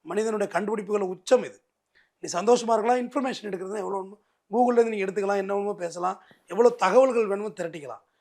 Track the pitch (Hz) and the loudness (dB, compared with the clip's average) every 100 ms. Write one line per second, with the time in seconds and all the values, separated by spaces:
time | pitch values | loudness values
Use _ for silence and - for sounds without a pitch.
0 | 156 180 220 214 196 175 202 214 196 208 | -8 -4 -2 -2 -2 -2 -2 -4 -2 -2
1 | 190 185 - 247 160 - _ _ _ _ | -2 -6 2 2 2 -12 _ _ _ _
2 | _ _ 170 175 208 240 226 226 214 247 | _ _ -8 -4 2 2 4 0 2 0
3 | 247 294 262 240 208 185 190 214 185 196 | 0 -4 -4 -6 -8 -8 -8 -8 -6 -6
4 | 190 208 _ _ _ 214 247 233 233 220 | -8 -16 _ _ _ 0 4 4 2 2
5 | 190 196 196 202 190 202 202 202 175 170 | -4 -2 -2 -2 -2 -4 -4 -6 -8 -6
6 | 180 196 _ _ _ 180 240 240 190 208 | -6 -6 _ _ _ 4 4 4 4 6
7 | 262 233 214 196 214 - 170 160 139 110 | 6 4 0 -2 -6 -8 -8 -8 -14 -16
8 | _ _ | _ _